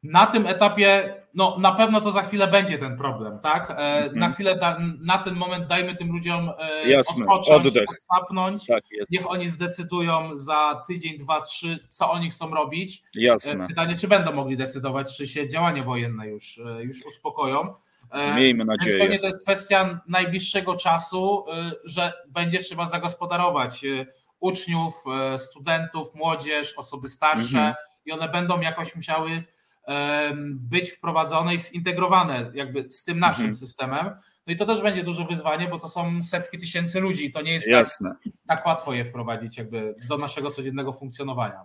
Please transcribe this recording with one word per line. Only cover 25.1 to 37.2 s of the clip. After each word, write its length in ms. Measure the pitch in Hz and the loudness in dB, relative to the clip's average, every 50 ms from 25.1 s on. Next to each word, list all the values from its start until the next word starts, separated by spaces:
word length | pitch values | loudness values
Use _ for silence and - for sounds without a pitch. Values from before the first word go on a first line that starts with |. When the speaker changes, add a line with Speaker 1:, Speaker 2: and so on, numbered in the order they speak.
| 131 135 135 135 131 | -4 -2 -2 -2 -4
Speaker 1:
e, 40 | 131 | -6
studentów, 760 | - - - 143 139 165 165 165 165 - - 165 156 - _ | -8 -10 -14 -10 -2 0 0 0 0 -4 -6 -10 -10 -10 _
młodzież, 580 | 151 156 165 160 151 139 151 151 147 143 - - | -4 -2 -2 -2 -2 -2 -2 -2 -2 -2 -4 -8
osoby 320 | - 135 - - 135 131 135 | -12 -12 -10 -10 -10 -10 -10
starsze 500 | - - 151 151 156 113 117 120 131 123 | -6 0 2 2 2 2 0 2 2 4
Speaker 2:
Mhm. 160 | 110 107 - - - _ _ _ _ | 4 2 0 -4 -12 _ _ _ _
Speaker 1:
i 80 | 151 160 | -8 -6
one 160 | 160 165 165 | -4 -4 -2
będą 320 | 170 175 180 175 180 170 | -2 -2 0 0 0 0
jakoś 360 | 165 160 160 - 165 165 - | 0 -2 -2 -4 -8 -8 -10
musiały, 480 | 170 131 - 160 160 160 156 165 165 170 _ _ _ _ _ _ _ _ | -12 -6 -2 -2 -2 0 -2 -4 -6 -6 _ _ _ _ _ _ _ _
em, 720 | - 143 143 143 143 147 147 151 147 147 147 147 147 139 135 | -6 -4 -2 0 0 0 0 0 0 -2 -6 -6 -8 -8 -8
być 300 | 127 120 139 180 175 180 | -8 -2 -2 -2 -2 -2
wprowadzone 640 | - - - 170 165 160 156 151 160 160 170 175 175 | -10 -8 -6 -2 0 0 0 2 0 0 0 0 0
i 40 | 170 | -2
zintegrowane 920 | 170 - - 175 170 185 175 165 180 185 190 185 175 156 139 123 117 120 120 | -2 -6 -6 -4 -4 -2 0 0 2 4 6 4 4 4 0 -4 -4 -6 -6
jakby 320 | 139 139 131 127 139 131 - | -8 -8 -4 -4 -6 -6 -6
z 140 | - - - | -8 -10 -6
tym 140 | - 170 170 | -4 -2 2
naszym 220 | 175 170 - 127 117 | 4 4 4 2 0
Speaker 2:
Mhm. 100 | 107 107 | -2 -2
Speaker 1:
systemem. 520 | 110 127 123 - - 135 127 135 147 170 202 208 - _ _ _ _ _ | -4 -8 -12 -8 -6 -6 -4 -2 -2 -4 -4 -6 -10 _ _ _ _ _
No 60 | - 170 | -6 -2
i 40 | |
to 100 | 170 208 | -2 0
też 160 | 190 226 214 190 | 0 0 2 2
będzie 200 | 214 196 185 175 | 0 0 0 -2
duże 200 | 170 170 175 170 | -4 -4 -4 -4
wyzwanie, 440 | 160 175 165 151 160 151 160 180 175 | -4 -4 -2 0 -2 -2 0 -2 -4
bo 100 | 170 160 | -4 -6
to 100 | - 165 | -8 -8
są 340 | - 175 175 170 170 175 170 | -6 -4 -4 -2 -2 -2 -2
setki 360 | - - 175 180 - - 170 | -2 -4 -4 -4 -6 -12 -12
tysięcy 420 | - - - 175 170 170 170 190 | -10 -6 -4 -4 -4 -2 -2 -2
ludzi 240 | 185 190 180 143 | -2 0 -2 -2